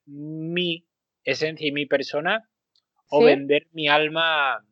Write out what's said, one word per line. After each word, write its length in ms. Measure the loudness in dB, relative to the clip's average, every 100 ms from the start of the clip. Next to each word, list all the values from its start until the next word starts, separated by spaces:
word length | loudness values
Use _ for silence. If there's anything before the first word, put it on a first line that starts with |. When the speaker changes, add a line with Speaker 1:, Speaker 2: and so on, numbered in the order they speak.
Speaker 1:
mi 800 | -20 -16 -12 -10 -6 -4 -4 -6 _ _ _ _
esencia 420 | -8 -4 -4 -4 -4
y 60 |
mi 140 | -4 -2
persona 640 | -2 -2 -4 -2 -4 _ _ _ _ _ _ -2
o 120 | 6
Speaker 2:
¿Sí? 40 |
Speaker 1:
vender 440 | 6 6 2 0 _
mi 160 | -6 2
alma 720 | 2 2 0 0 0 0 -2 _